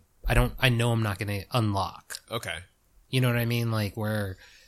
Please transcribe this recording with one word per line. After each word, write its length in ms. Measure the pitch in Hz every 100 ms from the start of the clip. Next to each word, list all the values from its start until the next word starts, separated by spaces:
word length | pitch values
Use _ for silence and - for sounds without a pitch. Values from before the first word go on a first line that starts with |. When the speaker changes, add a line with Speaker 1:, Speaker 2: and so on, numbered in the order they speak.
| _ _ -
Speaker 1:
I 80 |
don't, 200 | 120 123 -
I 120 | 131
know 220 | 117 120
I'm 100 | 117
not 160 | 110 95
gonna 220 | 104 101 -
unlock. 680 | 127 110 98 90 - _ - _
Speaker 2:
Okay. 280 | 110 98 82 92 _ _ _ _
Speaker 1:
You 120 | 127
know 60 | 127
what 80 | 120
I 80 | 117
mean? 260 | 120 117
Like, 240 | 110 104 110
where, 420 | 107 107 101 92 - -